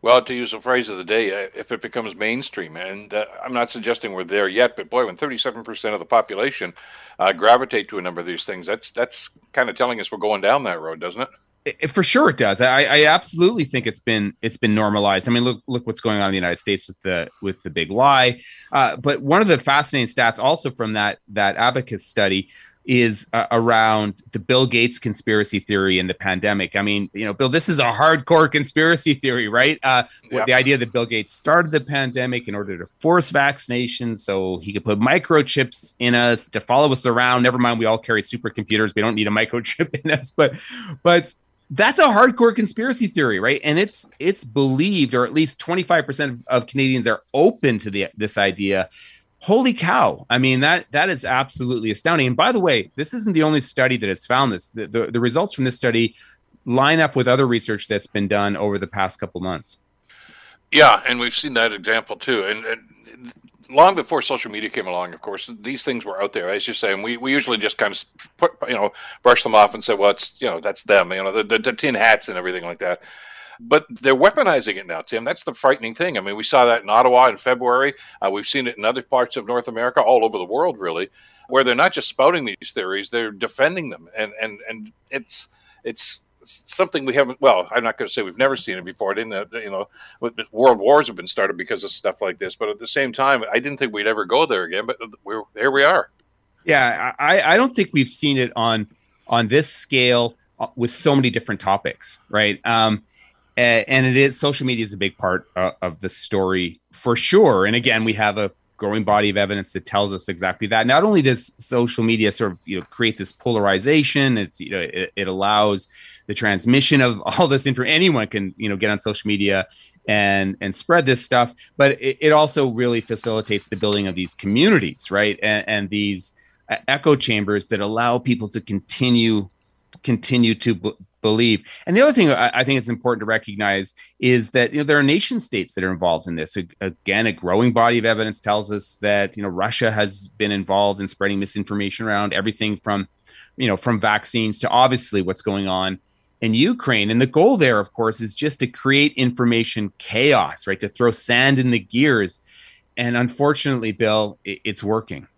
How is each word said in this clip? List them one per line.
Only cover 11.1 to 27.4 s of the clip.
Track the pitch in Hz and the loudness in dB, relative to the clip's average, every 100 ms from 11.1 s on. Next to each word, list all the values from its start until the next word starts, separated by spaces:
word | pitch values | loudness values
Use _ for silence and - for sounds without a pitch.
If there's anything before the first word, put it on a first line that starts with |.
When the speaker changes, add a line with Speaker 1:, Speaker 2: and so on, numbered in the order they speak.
| 98 | -8
Speaker 1:
it? | 131 _ _ _ | -10 _ _ _
Speaker 2:
It, | - - | -12 -6
it, | 151 | -4
for | - | 0
sure | 180 247 302 | 2 4 2
it | 131 | 2
does. | 110 101 | 0 4
I, | 127 131 | 4 4
I | 143 147 151 | 4 6 6
absolutely | 175 - 165 180 233 | 4 0 2 2 2
think | 139 131 113 | -2 -2 -4
it's | - | -6
been, | - 113 101 - | -2 0 -2 -4
it's | 113 - | -8 -2
been | 113 107 | 0 2
normalized. | 107 104 101 98 120 | 2 2 2 0 0
I | |
mean, | 120 123 | 0 0
look, | 113 - | -4 -6
look | 123 117 | -6 -6
what's | 107 | -6
going | 113 104 | -2 0
on | 98 | 0
in | |
the | 95 | 0
United | 90 87 | -2 -4
States | - 98 - | -4 -4 -4
with | 95 | -12
the, | 95 90 82 _ | -4 -4 -4 _
with | 98 95 | -8 -8
the | 90 | -8
big | 78 80 | -6 -4
lie. | 101 139 135 127 123 - - - | 2 4 6 4 0 -14 -20 -4
Uh, | 143 127 - | 0 0 0
but | 143 143 | -4 -4
one | 139 170 | 2 2
of | 214 | 4
the | 147 | 2
fascinating | - 139 143 139 117 | 2 0 2 -2 -2
stats | - 117 113 | 0 0 2
also | 127 160 135 | 0 0 -4
from | 131 110 | -6 -4
that, | 107 104 - _ | -2 -2 -4 _
that | 104 101 - | -2 0 2
Abacus | 120 127 127 104 - | 0 0 -6 -10 -6
study | - 101 95 95 - - _ | 0 0 0 -4 -16 -20 _
is, | - 123 117 104 - | -2 2 2 0 -4
uh, | 113 - | -4 0
around | 117 117 113 110 110 104 95 - | 0 4 4 4 2 0 -6 -12
the | 110 | -12
Bill | 95 127 131 | 0 2 2
Gates | 120 120 120 | 2 0 -2
conspiracy | 123 104 - 107 104 101 | -6 -6 0 0 0 -4
theory | - 101 95 92 | -2 0 2 2
and | 90 | 0
the | |
pandemic. | 90 98 92 104 101 90 101 | -4 -4 -2 0 -2 -2 -2
I | |
mean, | 104 104 98 | -2 -2 -4
you | 98 | -8
know, | 107 | -8
Bill, | 101 | -2